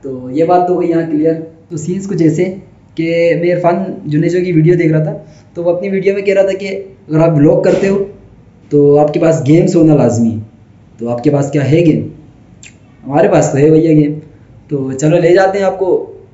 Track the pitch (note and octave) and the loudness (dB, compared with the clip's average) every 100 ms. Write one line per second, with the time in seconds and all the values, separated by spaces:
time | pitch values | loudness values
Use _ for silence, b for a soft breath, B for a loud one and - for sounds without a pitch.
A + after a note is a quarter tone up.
0 | C#3 B2+ B2+ C#3 E3 F3+ F3+ F3 F3 E3 | -12 -12 -8 -2 0 2 0 -2 0 -2
1 | D#3+ D3+ D#3+ D#3+ - - _ D#3+ E3+ G3 | -2 -2 0 -2 -8 -20 _ -10 -6 -8
2 | G3 E3+ D#3+ E3 F#3 F#3+ - _ _ - | -6 0 0 0 -4 -6 -18 _ _ -8
3 | E3 E3+ E3+ E3 F3 F3 E3+ F#3+ F#3+ - | -4 0 0 0 0 0 0 -2 -6 -10
4 | D3+ D3 E3+ F3+ F3+ D#3+ D#3+ F3 D#3 D#3 | -4 -2 0 -2 0 2 2 2 2 0
5 | D3+ C3 B B B E3+ E3+ F3 G3 F#3+ | -2 -8 B B B -6 -4 -2 -4 -2
6 | F#3+ G3+ G3 F#3+ G3 F#3+ G3 G3 - - | -2 -2 -2 0 0 -2 -8 -10 -12 -20
7 | - D#3 E3 D3+ D3+ E3+ F#3 F#3 G3 G3+ | -4 0 2 4 4 4 2 0 0 -2
8 | - - - - - _ - D3 C#3+ D3 | -4 -10 -20 -20 -20 _ -2 2 4 4
9 | D3+ F3 E3 D3+ B2 D#3+ F3+ E3+ D#3+ - | 2 2 0 0 2 2 4 4 4 4
10 | A#2+ A2 A2+ G#2+ - - - - _ - | 2 0 -2 -2 -12 -20 -20 -20 _ -12
11 | A#2 A#2+ D3+ C#3+ C#3+ D3+ B2+ D#3+ F3 - | -8 -4 -2 0 -2 -2 0 2 2 0
12 | G#2 - - - _ - - _ _ _ | -4 -14 -20 -20 _ -20 -20 _ _ _
13 | B2+ D3 F#3+ E3 - C#3 D3+ D#3 E3 D3+ | -4 0 2 2 0 2 2 4 4 2
14 | D3 - - b b - - C#3+ C3 C3 | 2 -4 -14 b b -20 -8 -6 -6 -2
15 | D3+ E3+ E3 F#3 F#3+ G3 F#3+ F#3 F#3 - | 0 2 4 4 2 0 -4 -2 -2 -2
16 | - - - | -4 -18 -20